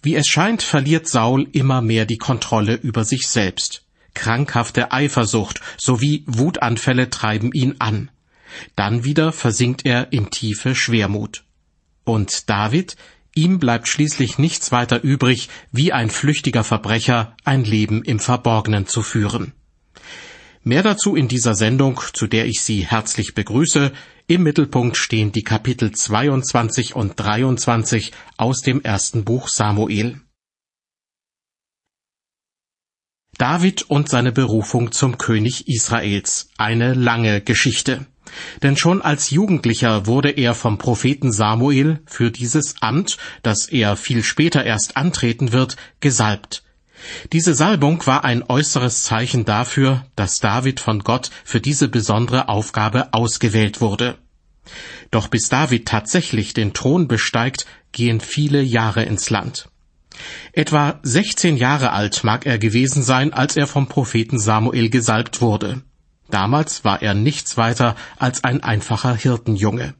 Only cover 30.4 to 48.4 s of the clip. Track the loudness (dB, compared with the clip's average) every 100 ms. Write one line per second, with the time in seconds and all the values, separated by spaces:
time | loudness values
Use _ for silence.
30.4 | _ _ _ _ _ _ _ _ _ _
31.4 | _ _ _ _ _ _ _ _ _ _
32.4 | _ _ _ _ _ _ _ _ _ -4
33.4 | 0 2 2 0 0 0 2 2 2 2
34.4 | 2 0 0 0 0 0 0 0 0 2
35.4 | 2 -2 -4 -2 0 0 0 -2 -2 -6
36.4 | -8 -4 -2 2 2 2 2 2 2 2
37.4 | 2 2 2 0 -2 -4 -6 _ -20 -18
38.4 | -16 -2 0 2 2 2 2 0 0 0
39.4 | 2 2 2 2 2 2 2 2 2 2
40.4 | 0 2 0 0 0 0 0 0 0 2
41.4 | 2 2 2 4 2 0 -6 -2 -2 0
42.4 | -2 -2 -2 -4 -2 0 -2 -6 -10 -4
43.4 | -2 -2 0 0 2 0 -2 -2 0 2
44.4 | 2 2 0 -2 -2 -2 -2 0 -2 0
45.4 | 0 2 0 -4 -18 _ 0 2 0 0
46.4 | -6 -16 _ _ _ _ -18 -16 -2 0
47.4 | 2 4 4 4 2 2 2 2 2 0